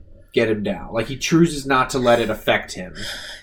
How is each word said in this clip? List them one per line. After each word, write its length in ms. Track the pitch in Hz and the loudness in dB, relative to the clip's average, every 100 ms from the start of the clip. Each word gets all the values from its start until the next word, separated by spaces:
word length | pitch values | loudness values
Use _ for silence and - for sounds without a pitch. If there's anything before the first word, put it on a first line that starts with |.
| - - - | -18 -20 -4
get 160 | 123 113 | 0 2
him 120 | 104 | 0
down. 280 | 101 90 76 | -2 -6 -4
Like, 160 | 110 113 | -4 -4
he 80 | 131 | -6
chooses 500 | - 165 165 147 135 | 2 4 4 2 0
not 240 | 131 127 | 0 2
to 80 | 135 | 2
let 200 | 123 117 | 4 4
it 100 | 110 | 2
affect 440 | 107 - 104 - | -2 0 -2 -2
him. 200 | - 92 - - - - - | -10 -12 -10 -10 -10 -14 -18